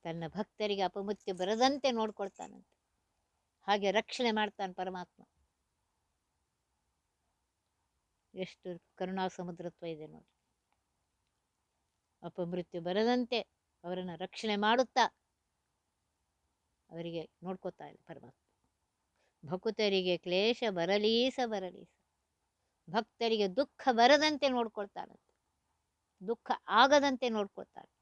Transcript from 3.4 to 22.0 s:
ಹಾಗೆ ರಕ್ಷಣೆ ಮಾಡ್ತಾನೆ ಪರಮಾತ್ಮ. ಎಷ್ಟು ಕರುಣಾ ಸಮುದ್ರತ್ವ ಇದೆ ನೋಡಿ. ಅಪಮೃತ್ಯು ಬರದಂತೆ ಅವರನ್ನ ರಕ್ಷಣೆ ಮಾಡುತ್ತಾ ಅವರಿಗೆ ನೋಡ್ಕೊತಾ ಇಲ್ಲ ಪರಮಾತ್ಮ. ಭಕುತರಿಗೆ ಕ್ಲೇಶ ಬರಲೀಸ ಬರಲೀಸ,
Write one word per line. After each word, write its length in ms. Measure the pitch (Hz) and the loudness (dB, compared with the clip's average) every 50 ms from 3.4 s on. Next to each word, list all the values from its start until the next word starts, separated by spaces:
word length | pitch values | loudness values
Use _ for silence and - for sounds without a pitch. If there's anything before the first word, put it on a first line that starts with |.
| _ _ _ _ _ | _ _ _ _ _
ಹಾಗೆ 240 | - 202 208 196 196 | 0 0 2 2 2
ರಕ್ಷಣೆ 400 | 185 214 226 - - - 247 233 | 0 0 -2 -2 -6 -2 0 0
ಮಾಡ್ತಾನೆ 420 | 214 214 214 208 _ - 196 190 180 | 0 0 -2 -4 _ -8 -8 -8 -6
ಪರಮಾತ್ಮ. 480 | - 185 190 185 180 175 _ _ _ - _ _ _ _ _ _ _ _ _ _ _ _ _ _ _ _ _ _ _ _ _ _ _ _ _ _ _ _ _ _ _ _ _ _ _ _ _ _ _ _ _ _ _ _ _ _ _ _ _ _ _ _ _ _ _ _ _ _ _ _ _ - | -6 -8 -6 -6 -10 -14 _ _ _ -20 _ _ _ _ _ _ _ _ _ _ _ _ _ _ _ _ _ _ _ _ _ _ _ _ _ _ _ _ _ _ _ _ _ _ _ _ _ _ _ _ _ _ _ _ _ _ _ _ _ _ _ _ _ _ _ _ _ _ _ _ _ -10
ಎಷ್ಟು 360 | 185 185 - - _ _ 185 175 170 _ _ _ | -10 -10 -10 -10 _ _ -14 -14 -14 _ _ _
ಕರುಣಾ 320 | - 190 180 190 190 185 | -8 -8 -6 -4 -4 -4
ಸಮುದ್ರತ್ವ 580 | 185 - - 180 180 175 165 170 175 _ _ - | -4 -4 -8 -12 -10 -10 -10 -12 -12 _ _ -12
ಇದೆ 220 | 165 160 151 156 | -10 -10 -10 -14
ನೋಡಿ. 220 | 156 156 156 165 _ _ _ _ _ _ _ _ _ _ _ _ _ _ _ _ _ _ _ _ _ _ _ _ _ _ _ _ _ _ _ _ _ _ _ _ _ _ _ - | -18 -18 -20 _ _ _ _ _ _ _ _ _ _ _ _ _ _ _ _ _ _ _ _ _ _ _ _ _ _ _ _ _ _ _ _ _ _ _ _ _ _ _ _ -16
ಅಪಮೃತ್ಯು 580 | 175 _ - 175 170 185 175 170 _ - 175 | -12 _ -6 -4 -4 -4 -6 -6 _ -10 -6
ಬರದಂತೆ 580 | 165 175 185 208 220 233 247 254 247 - 247 226 - _ _ _ _ _ _ _ - | -4 -2 0 2 2 2 2 0 0 0 -2 -4 -4 _ _ _ _ _ _ _ -8
ಅವರನ್ನ 260 | 175 180 180 185 180 170 | -6 -6 -6 -6 -8 -8
ರಕ್ಷಣೆ 400 | 160 180 190 - - - 220 208 | -8 -10 -10 -8 -6 -2 -2 0
ಮಾಡುತ್ತಾ 500 | 202 208 214 233 254 254 - _ 269 226 - _ _ _ _ _ _ _ _ _ _ _ _ _ _ _ _ _ _ _ _ _ _ _ _ _ _ _ _ _ _ _ _ _ _ _ _ | 2 2 4 4 4 2 2 _ 2 2 2 _ _ _ _ _ _ _ _ _ _ _ _ _ _ _ _ _ _ _ _ _ _ _ _ _ _ _ _ _ _ _ _ _ _ _ _
ಅವರಿಗೆ 400 | 165 170 170 170 165 165 156 - _ _ 170 | -12 -10 -10 -6 -6 -8 -8 -10 _ _ -10
ನೋಡ್ಕೊತಾ 440 | 180 185 - - 180 - _ 151 | -10 -10 -8 -8 -10 -10 _ -18
ಇಲ್ಲ 140 | 147 - - _ | -18 -18 -20 _
ಪರಮಾತ್ಮ. 340 | - 160 139 123 120 _ _ _ _ _ _ _ _ _ _ _ _ _ _ _ _ _ _ _ _ _ _ - | -18 -18 -18 -18 -20 _ _ _ _ _ _ _ _ _ _ _ _ _ _ _ _ _ _ _ _ _ _ -8
ಭಕುತರಿಗೆ 720 | 139 175 185 - 220 208 - 214 202 196 190 185 180 180 | -6 -6 -4 -4 -4 -2 0 0 2 2 2 2 2 0
ಕ್ಲೇಶ 460 | 170 _ 180 180 185 202 226 240 - 240 220 | 0 _ -2 0 2 2 2 0 0 -2 -2
ಬರಲೀಸ 680 | 190 175 165 180 196 208 208 220 226 233 247 262 - - 247 | 0 0 0 0 0 2 2 2 4 4 2 2 0 -2 -4
ಬರಲೀಸ, 460 | 226 220 196 190 180 175 - 170 _ _ _ | -4 -4 -6 -6 -8 -12 -16 -20 _ _ _